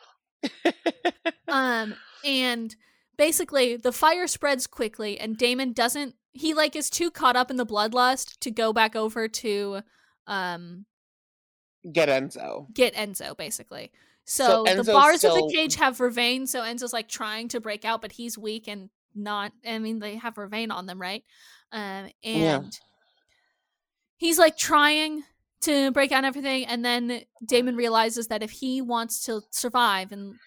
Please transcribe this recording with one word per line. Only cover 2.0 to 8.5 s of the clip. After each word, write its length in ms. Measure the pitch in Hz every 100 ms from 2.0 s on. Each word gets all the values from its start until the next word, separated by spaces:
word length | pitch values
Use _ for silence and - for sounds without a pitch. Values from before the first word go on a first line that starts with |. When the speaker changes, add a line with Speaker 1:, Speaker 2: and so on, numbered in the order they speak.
| - -
Speaker 2:
and 500 | 285 269 254 240 226 - _ _ _ -
basically, 600 | 302 311 349 285 254 233
the 160 | 254
fire 340 | 240 311 349 359
spreads 400 | - 294 269 -
quickly, 520 | - 220 220 214 202
and 160 | 220 220
Damon 340 | 240 247 262
doesn't, 420 | 233 240 285 285 - _
he, 200 | 254 311
like, 200 | 311 302
is 160 | 302 -
too 200 | - 339
caught 260 | - 294 247
up 140 | 254
in 60 | 254
the 80 | 233
bloodlust 720 | 208 214 240 247 262 - -
to 100 | -